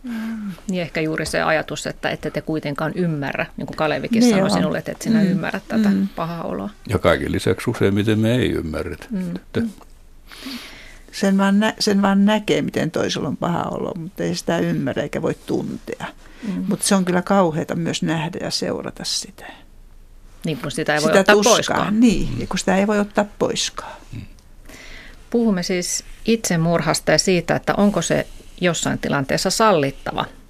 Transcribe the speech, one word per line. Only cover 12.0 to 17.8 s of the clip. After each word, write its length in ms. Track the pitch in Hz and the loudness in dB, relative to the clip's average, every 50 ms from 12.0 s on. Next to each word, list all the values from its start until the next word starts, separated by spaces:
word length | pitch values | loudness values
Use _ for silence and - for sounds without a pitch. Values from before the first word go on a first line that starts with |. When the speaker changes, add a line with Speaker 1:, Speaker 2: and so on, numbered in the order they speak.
Speaker 1:
vaan 240 | 202 196 196 196 196 | 4 4 4 6 6
näkee, 360 | 208 214 214 214 - 151 147 | 6 4 2 2 0 0 0
miten 300 | - - - - 135 156 | 0 -2 -2 0 -2 0
toisella 360 | - - - - - - - | 0 0 -2 0 -2 -2 -4
on 100 | - - | -4 -4
paha 260 | - - 175 170 165 - | -2 -2 -2 0 -2 -2
olo, 300 | - - - - - - | -4 -4 -6 -6 -6 -6
mutta 260 | 175 160 185 - - 170 | -8 -10 -10 -8 -4 -4
ei 120 | 170 175 | -4 -4
sitä 220 | 170 - - 170 | -4 -2 -2 0
ymmärrä 460 | 170 165 170 165 156 143 127 - - - | 0 0 0 -2 -2 -2 -2 -2 -4 -4
eikä 180 | 139 - 139 | -4 -4 -4
voi 120 | - 143 143 - - | -2 -2 -4 -6 -6
tuntea. 600 | - - 127 - - - - - - - - - - - - - - - - - | -4 -4 -4 -2 -6 -8 -10 -10 -12 -10 -10 -10 -14 -14 -16 -20 -20 -18 -10 -8
Speaker 2:
Mm. 160 | 214 180 180 185 | -6 -4 -4 -2
Speaker 1:
Mut 140 | 185 214 - | -2 -2 -2
se 140 | - - 208 | 2 2 2
on 100 | 190 180 | 2 2
kyllä 160 | 180 175 180 | 2 0 0
kauheata 540 | 175 - 196 196 185 165 147 165 160 - - | 0 2 4 4 4 4 2 -2 -4 -2 -4
myös 280 | 170 | -2